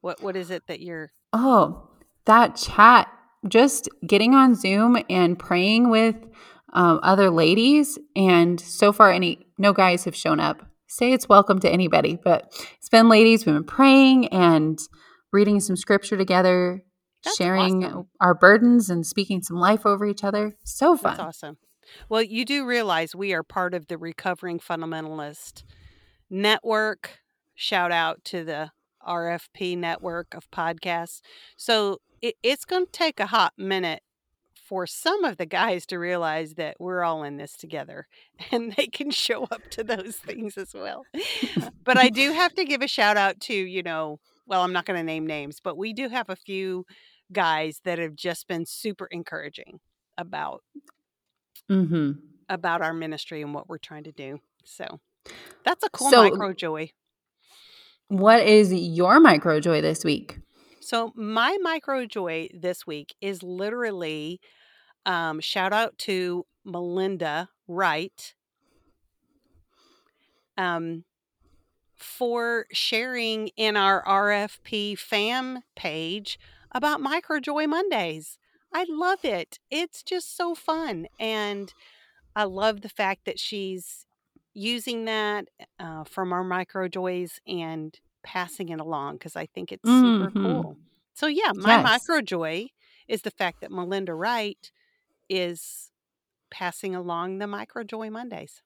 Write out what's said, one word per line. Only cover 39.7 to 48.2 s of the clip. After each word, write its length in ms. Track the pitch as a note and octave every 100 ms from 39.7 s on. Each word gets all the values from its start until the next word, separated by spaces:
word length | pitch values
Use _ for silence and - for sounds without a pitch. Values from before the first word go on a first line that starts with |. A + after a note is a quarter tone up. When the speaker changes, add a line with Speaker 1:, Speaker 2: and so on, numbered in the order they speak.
Speaker 1:
to 140 | -
those 320 | A3 A3 F#3+ A3
things 400 | - G#3 A3 G3
as 160 | F#3+
well. 300 | G3+ G2+ - C4 D4 G#4 - - - A#3+ -
But 120 | - B3+
I 120 | B3+
do 240 | A3+ C#4
have 200 | D#4 F4
Speaker 2:
<laughs> 20 | F4+
Speaker 1:
to 80 |
give 180 | E4 C#4+
a 60 | C#4
shout 280 | - G#3 G#3
out 220 | G3 -
to, 120 | -
you 280 | G#3+ F#3 F#3
know, 360 | E3+ D#3+ D#3 D3+ _ _ _
well, 160 | F#3+
I'm 100 | F3+
not 120 | F3+ E3+
gonna 160 | F3+
name 220 | E3 D#3+ D#3
names, 320 | D3+ C#3+ D3
but 140 | - D#3
we 160 | G#3
do 160 | G#3+ C4
have 200 | B3 A3
a 80 | F#3
few 480 | - F#3+ F#3+ F#3 F3+ _ _ _ _
guys 480 | F#3+ E3+ D#3 D#3+ D#3+
that 140 | F#3 E3+
have 160 | E3
just 300 | D3+